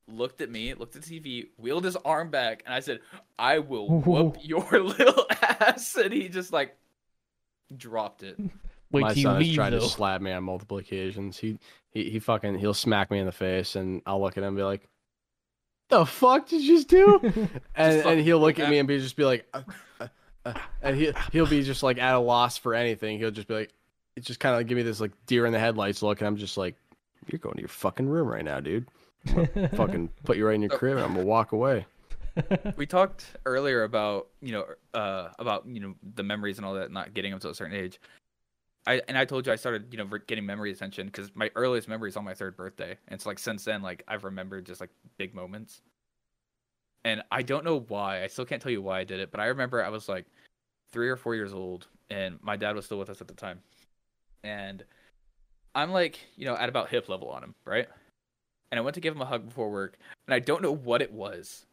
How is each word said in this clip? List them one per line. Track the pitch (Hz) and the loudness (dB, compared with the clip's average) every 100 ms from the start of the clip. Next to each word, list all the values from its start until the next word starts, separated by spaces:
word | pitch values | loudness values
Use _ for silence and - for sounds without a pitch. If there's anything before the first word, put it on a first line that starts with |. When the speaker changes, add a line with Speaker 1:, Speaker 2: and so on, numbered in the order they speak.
| - | -16
Speaker 1:
looked | 113 120 - | -6 -6 -6
at | 131 | -10
me, | 113 117 | -6 -8
looked | 127 117 | -10 -14
at | - | -16
the | 165 | -16
T | 165 | -14
V, | 151 120 - - | -10 -12 -12 -10
wheeled | 117 147 | -4 -2
his | 185 | -2
arm | 180 143 156 165 | -2 -2 -2 0
back, | 143 117 110 - | 0 0 -4 -6
and | |
I | 127 | -6
said, | 131 117 - - _ - | -4 -10 -10 -20 _ 0
"I | 120 156 | 2 2
will | 143 120 104 | 0 -4 2
Speaker 2:
<laughs> | 165 | 4
Speaker 1:
whoop | 147 156 160 - | 4 4 4 0
your | 151 160 | -4 -4
<laughs> | - | 4
little | 208 190 196 508 - - 220 | 4 4 6 8 8 2 2
ass." | 220 233 220 254 - | 2 6 4 4 -4
And | - 196 | 0 2
he | 233 185 | 0 -4
just, | 185 180 | -8 -2
like, | 160 135 _ _ _ _ _ _ _ _ _ _ | -2 -2 _ _ _ _ _ _ _ _ _ _
dropped | 135 120 113 104 _ | -18 -6 -4 -4 _
it. | 95 143 196 - - - - | -14 -8 -8 -8 -14 -14 0
Speaker 2:
Wait | 139 | 2
Speaker 3:
My | 110 | 4
Speaker 2:
till | 107 | 4
you | |
Speaker 3:
son | - | 4
has | 98 | 4
Speaker 2:
leave, | 165 | 4
Speaker 3:
tried | 156 101 | 2 2
Speaker 2:
though. | - | 2
Speaker 3:
to | 113 | 0
slap | - 98 95 | 0 -2 0
me | 95 | -4
on | 90 | -4
multiple | 92 92 104 98 | -4 -8 -8 -10
occasions. | 95 98 95 98 98 90 | -6 -6 -6 -6 -10 -6
He, | 113 107 - - _ | -6 -6 -12 -20 _
he, | 110 - | -6 -4
he | 110 | -4
fucking, | 117 110 104 95 | 0 0 0 -2
he'll | 104 | 0
smack | 98 117 104 95 | 0 2 2 2
me | 101 | 0
in | 95 | -2
the | |
face, | - 92 95 90 | -4 -2 -2 -2
and | 98 92 92 - | -6 -4 -6 -4
I'll | 98 | -2
look | 95 | -2
at | 98 | -2
him | 98 | -4
and | 98 | -2
be | |
like, | 98 98 _ _ _ _ _ _ _ _ _ _ _ | -2 -2 _ _ _ _ _ _ _ _ _ _ _
"The | 226 160 | 6 6
fuck | - 254 269 - | 6 8 8 4
did | 330 | 0
you | 277 | 8
just | 330 277 | 8 10
do?" | 370 403 403 | 10 12 10
Speaker 2:
<laughs> | 233 214 208 131 - | 6 2 -2 -4 -6
Speaker 3:
And, | - 160 | 4 6
Speaker 1:
Just | 156 147 | 8 6
Speaker 3:
and | 160 | 6
he'll | 151 165 | 6 8
look | 156 160 | 6 6
at | |
Speaker 1:
fucking | 147 | 4
Speaker 3:
me | 147 | 4
and | 139 | 4
be, | 139 | 0
just | 131 | -2
be | - | 2
like, | 139 120 - | 4 2 -2
"Uh, | 135 131 - - - | -14 -12 -18 -20 -14
uh, | 120 _ _ - | -14 _ _ -14
uh," | 123 117 - - | -10 -10 -8 -4
and | 139 139 | -2 2
he, | 156 - - | 0 0 0
he'll | 160 | 2
be | 156 147 | 4 4
just, | 135 131 | 2 0
like, | 135 123 | 0 2
at | 127 | 4
a | 127 | 4
loss | 120 120 120 - | 4 4 4 0
for | 123 | -2
anything. | 113 120 107 107 107 | 0 0 -2 -4 -2
He'll | 113 | -4
just | 107 101 | -4 -6
be | |
like, | 110 107 _ _ _ _ - | -6 -6 _ _ _ _ -14
just | 123 120 | -12 -2
kinda | 139 120 | 2 2
give | 117 | 2
me | 123 | 0
this, | 117 107 | 0 -2
like, | 107 - - | -6 -6 2
deer | 123 | 4
in | 117 | 4
the | 113 | 4
headlights | 113 110 101 101 | 2 2 -2 0
look, | 104 101 | 0 0
and | 104 | -2
I'm | 104 | -2
just | 101 - | -4 -4
like, | 92 - _ _ _ _ - | -4 -6 _ _ _ _ -10
"You're | 170 | -8
going | - - | -8 -10
to | |
your | - | -12
fucking | - 95 - 135 | -4 -4 -2 -2
room | 160 143 | 0 0
right | 57 | -2
now, | 76 69 | -4 -4
dude." | 69 104 123 _ _ _ - | -2 -4 -6 _ _ _ 0
I'm | 180 165 | 2 2
gonna | 202 180 | 0 -2
Speaker 2:
<laughs> | |
Speaker 3:
fucking | 202 104 87 85 - | 0 0 0 -6 -6
put | - 110 | -2 2
you | 107 | 4
right | |
in | 107 | 2
your | 104 | 0
Speaker 1:
So | - | 0
Speaker 3:
crib | 127 135 | 0 0
and | |
I'm | 123 | 0
gonna | 92 | 0
walk | 95 113 107 | 2 2 2
away. | 110 131 120 - _ _ - - | 0 2 0 -2 _ _ -6 -4
Speaker 2:
<laughs> | - - 185 208 - | -4 -2 -2 -2 -6
Speaker 1:
We | |
talked | 143 180 190 - - - | 0 2 2 0 -16 -8
earlier | 131 131 143 123 | -2 0 2 2
about, | 110 113 104 101 - _ | 2 0 0 -2 -8 _
you | 135 | -8
know, | 107 - - _ | -8 -8 -14 _
uh, | 117 101 95 87 - | -6 -4 -6 -10 -8
about, | 117 101 - | -4 -4 -6
you | 117 | -12
know, | 98 92 98 | -12 -14 -14
the | 107 | -8
memories | 101 104 104 98 | -6 -4 -4 -6
and | |
all | 98 | -8
that, | 98 67 | -6 -6
not | 92 - | -10 -8
getting | 104 98 | -8 -6
them | 95 | -8
to | 78 | -10
a | |
certain | - 85 | -10 -8
age. | 101 92 - - _ _ _ _ _ _ _ - | -8 -8 -12 -20 _ _ _ _ _ _ _ -2
I, | 127 - | -2 -2
and | 131 | -2
I | |
told | 131 135 | 0 -2
you | 131 | -2
I | 113 | -2
started, | 127 110 117 | -2 -6 -8
you | 113 | -12
know, | |
re-, | 98 104 | -10 -10
getting | - 110 | -8 -8
memory | 101 104 104 | -6 -8 -8
attention | 95 98 101 98 | -8 -10 -10 -12
'cause | - 98 | -12 -14
my | 110 110 | -6 -4
earliest | - 127 123 107 | 0 0 -2 -4
memory | 110 107 | -10 -8
is | |
on | 104 | -10
my | 101 | -12
third | 92 95 | -10 -10
birthday. | 92 92 - 87 98 _ | -10 -14 -12 -12 -12 _
And | 101 | -12
it's | |
like, | - 98 | -10 -8
since | - 107 | -8 -8
then, | - 107 | -6 -6
like, | 95 87 - | -8 -12 -10
I've | 107 | -10
remembered | 98 95 92 95 | -10 -12 -12 -14
just, | 92 90 | -14 -16
like, | 90 _ _ - | -18 _ _ -14
big | 95 | -12
moments. | 90 92 104 110 - _ _ _ _ _ _ _ _ _ _ _ _ | -12 -14 -16 -18 -20 _ _ _ _ _ _ _ _ _ _ _ _
And | 113 107 - | -4 -4 -4
I | 131 | -6
don't | 123 143 | -4 -4
know | 165 151 113 | -2 -4 -4
why. | 101 98 95 | -6 -4 -6
I | 98 | -8
still | - | -10
can't | 127 135 | -10 -8
tell | 135 | -6
you | 110 | -6
why | 95 95 | -4 -6
I | |
did | 92 95 | -6 -8
it, | 95 | -8
but | 101 | -4
I | 110 | -4
remember | 135 127 123 | -2 -4 -2
I | 95 | -4
was, | 107 - | -6 -8
like, | 98 - _ _ _ _ _ _ | -10 -10 _ _ _ _ _ _
three | 117 123 | -4 -4
or | 127 | -4
four | 117 | -6
years | 113 98 | -6 -8
old, | 98 92 90 - _ _ | -10 -12 -12 -18 _ _
and | 101 95 85 | -8 -6 -8
my | 104 | -8
dad | 104 104 | -4 -4
was | 104 | -6
still | 95 101 | -8 -10
with | 98 | -10
us | 98 | -14
at | - | -20
the | |
time. | - 101 90 _ _ _ _ _ _ _ _ | -14 -14 -14 _ _ _ _ _ _ _ _
And | 107 104 98 98 - _ _ _ _ _ _ _ _ | -12 -12 -12 -14 -20 _ _ _ _ _ _ _ _
I'm, | 135 156 | -6 -2
like, | 185 165 - - - | 0 -2 -4 -20 -10
you | |
know, | 135 | -6
at | 120 120 | -4 -2
about | 123 90 | -2 -2
hip | 123 - | -4 -4
level | 95 62 | -10 -10
on | 65 | -14
him, | 64 - | -16 -20
right? | - 110 120 - _ _ _ _ _ _ _ | -4 -4 -4 -12 _ _ _ _ _ _ _
And | 120 | -4
I | |
went | 123 | -4
to | 165 | -4
give | 160 | -6
him | 151 | -6
a | |
hug | 131 120 110 | -6 -8 -8
before | 123 110 | -8 -6
work, | 101 98 _ - - - | -6 -8 _ -20 -20 -2
and | |
I | 127 | 0
don't | 123 170 | 2 0
know | 180 | 0
what | 151 123 120 | -2 0 0
it | 135 | 0
was. | 107 101 90 98 - _ | -6 -12 -12 -16 -20 _